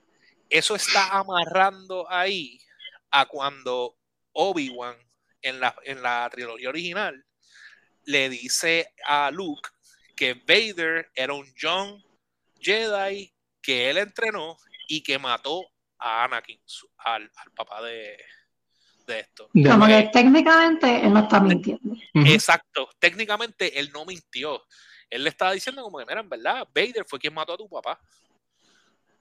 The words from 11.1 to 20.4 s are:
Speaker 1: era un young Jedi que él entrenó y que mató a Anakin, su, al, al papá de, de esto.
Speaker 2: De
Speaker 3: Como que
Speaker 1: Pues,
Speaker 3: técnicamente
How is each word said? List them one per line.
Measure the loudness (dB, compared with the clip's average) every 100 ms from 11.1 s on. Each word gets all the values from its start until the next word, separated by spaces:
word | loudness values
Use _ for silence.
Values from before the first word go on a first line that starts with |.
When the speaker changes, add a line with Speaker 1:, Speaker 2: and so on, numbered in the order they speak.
Speaker 1:
era | -6 -6
un | -6 -12 -8
young | -4 -4 -6 -14 _ _ _ _ _ _
Jedi | -2 -2 -2 -4 -4 -8 -14 _ _ _
que | -4 -2 -2
él | -2
entrenó | -4 -6 -6 -6 -10 -16 _ -20 -12
y | -10
que | -6 -6
mató | -4 -6 -6 -8 -10 _ _ -12
a | -6 -2
Anakin, | -2 -4 -10 -20 -20
su, | -20 -20 _
al, | -6 -6 -8 _
al | -20
papá | -14 -14 -12
de, | -12 -14 -16 -20 -20 -20 _ _ _ _ _ _ -12
de | -10
esto. | -12 -18 0
Speaker 2:
De | 4 8
Speaker 3:
Como | 8 8
que | 8
Speaker 1:
Pues, | 6
Speaker 3:
técnicamente | 6 8 8